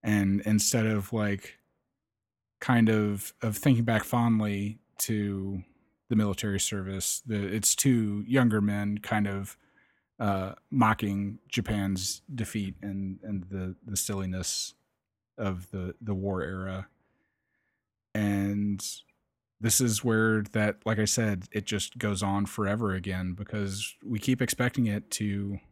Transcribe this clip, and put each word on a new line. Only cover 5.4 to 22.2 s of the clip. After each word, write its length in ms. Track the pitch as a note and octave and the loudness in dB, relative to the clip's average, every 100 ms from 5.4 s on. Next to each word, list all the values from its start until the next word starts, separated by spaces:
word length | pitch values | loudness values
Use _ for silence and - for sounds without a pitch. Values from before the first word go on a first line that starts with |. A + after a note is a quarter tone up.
| F#2+ F#2+ F2+ _ _ _ _ | -4 -6 -8 _ _ _ _
the 80 | A2 | 2
military 420 | G#2 F#2+ G#2+ G2 | 2 0 -2 -2
service, 640 | - G2+ F#2+ F#2+ - - | -2 -4 -4 -4 -4 -6
the, 120 | - G#2 | -4 -4
it's 400 | G2+ G#2+ - - | -2 0 0 2
two 480 | C#3 A#2+ G#2+ G2+ G#2+ | 4 4 2 -2 2
younger 340 | C3 B2 G#2+ | 4 6 4
men 380 | G#2 G#2 G#2 G#2 | 2 2 -2 -4
kind 300 | - G#2+ G2+ | -2 0 0
of, 280 | G2 G2 - _ _ _ _ _ _ | -2 -8 -14 _ _ _ _ _ _
uh, 360 | A2 F#2+ F#2+ - _ | 0 0 -2 -8 _
mocking 680 | C#3 A2+ A2 G#2 G2 G2+ G#2+ _ | 2 4 4 0 -2 -4 -8 _
Japan's 760 | - G2 G#2 G2 F#2 F#2 - - | -4 -2 -2 0 -2 -4 -8 -10
defeat 400 | B2+ G#2+ A2 G2 F#2 | -8 -6 -4 -6 -8
and, 380 | G2+ G2 F#2+ F#2+ | -8 -6 -6 -8
and 220 | G#2+ G2+ | -8 -8
the, 320 | F2+ F#2+ F#2 F#2 - | -6 -8 -8 -10 -6
the 100 | G2 | -6
silliness 760 | - G2+ F#2+ F#2 F2+ - - - _ _ _ _ _ - | -4 -4 -4 -4 -4 -6 -8 -14 _ _ _ _ _ -6
of 320 | G2+ F#2 F#2 | -4 -4 -8
the, 240 | F#2+ F#2 - | -8 -8 -8
the 140 | A2 | -6
war 280 | F#2+ G2 F#2 | -4 -2 -2
era. 460 | C#2+ F#2 F#2+ F#2+ F#2+ _ _ _ _ _ _ _ _ _ _ _ _ | -4 -6 -8 -8 -12 _ _ _ _ _ _ _ _ _ _ _ _
And 720 | G#2+ G#2 G2+ G2+ G2+ G#2 G2 - - _ _ _ _ _ _ | -2 0 0 0 0 -2 -2 -6 -12 _ _ _ _ _ _
this 200 | A2+ A2 | 0 2
is 220 | B2 G#2+ | 2 2
where 400 | A#2+ A2 A2 A2 G#2 | 2 4 4 4 0
that, 260 | A2 G#2+ G2 | 0 0 0
like 140 | - A2 | -2 0
I 60 | |
said, 400 | G#2+ - A2 G2 F2+ | 2 2 0 -2 -4
it 120 | G#2+ | -6
just 320 | G2 G#2 - B2 | -2 -4 -4 -4
goes 260 | G#2+ G2 | -2 0